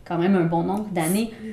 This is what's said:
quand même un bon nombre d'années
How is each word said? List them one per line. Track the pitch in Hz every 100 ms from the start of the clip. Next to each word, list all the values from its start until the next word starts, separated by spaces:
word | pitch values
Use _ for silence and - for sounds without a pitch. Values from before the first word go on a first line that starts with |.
| -
quand | 170
même | 180 196
un | 165
bon | 165
nombre | 175 202 214
d'années | 175 160 202 226 - 220